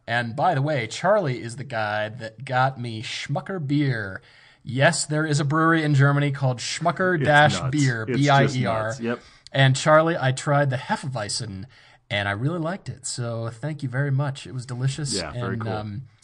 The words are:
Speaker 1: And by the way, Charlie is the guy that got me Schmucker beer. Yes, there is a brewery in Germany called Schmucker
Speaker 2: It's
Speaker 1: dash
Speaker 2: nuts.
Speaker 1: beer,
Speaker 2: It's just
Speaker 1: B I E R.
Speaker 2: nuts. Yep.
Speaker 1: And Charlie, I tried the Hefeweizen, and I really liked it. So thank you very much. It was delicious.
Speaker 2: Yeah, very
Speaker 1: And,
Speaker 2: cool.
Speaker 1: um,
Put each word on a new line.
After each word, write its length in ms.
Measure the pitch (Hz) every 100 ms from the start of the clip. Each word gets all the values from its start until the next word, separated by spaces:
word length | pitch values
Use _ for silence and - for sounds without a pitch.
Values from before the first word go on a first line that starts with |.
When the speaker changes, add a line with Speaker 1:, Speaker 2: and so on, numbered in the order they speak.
| -
Speaker 1:
And 280 | 120 117
by 200 | 139 175
the 80 | 139
way, 240 | 147 143 110
Charlie 560 | - 180 214 151 120
is 140 | 117 117
the 80 |
guy 440 | - 113 107 107 107
that 380 | 120 113 - 131
got 340 | 127 135 135
me 220 | 120 110
Schmucker 640 | - - - 160 - 190 139
beer. 560 | 143 139 113 101 92 - - - _
Yes, 420 | - 123 156 170
there 220 | - 151 156
is 140 | 143
a 40 |
brewery 380 | 143 156 160 165
in 100 | 151
Germany 360 | 139 143 143 143
called 260 | 139 135 120
Schmucker 580 | - - 165 - 185 175
Speaker 2:
It's 80 | 139
Speaker 1:
dash 340 | 147 151 92
Speaker 2:
nuts. 100 | 127
Speaker 1:
beer, 320 | 147 135 117 110
Speaker 2:
It's 100 | 120
just 360 | 143 139 139
Speaker 1:
B 60 | 127
I 0 |
E 20 | 120
R. 160 | 110 110
Speaker 2:
nuts. 120 | 113
Yep. 200 | 117 120 - - -
Speaker 1:
And 240 | 135 135 131
Charlie, 400 | 160 156 165 165
I 140 | 131
tried 380 | 131 151 143 139
the 60 | 123
Hefeweizen, 880 | - 214 147 127 104 - 107 95 - - - _ -
and 200 | 101 101
I 40 |
really 260 | 101 135 175
liked 300 | 160 196 -
it. 160 | 101 -
So 440 | - 120 113 113
thank 300 | 117 147 147
you 60 | 135
very 220 | 123 143
much. 360 | 135 143 139 -
It 60 |
was 100 | 127
delicious. 500 | 117 123 135 160 143
Speaker 2:
Yeah, 180 | 98 80
very 220 | 120 117
Speaker 1:
And, 80 | 110
Speaker 2:
cool. 100 | 113
Speaker 1:
um, 300 | 107 107 101 - _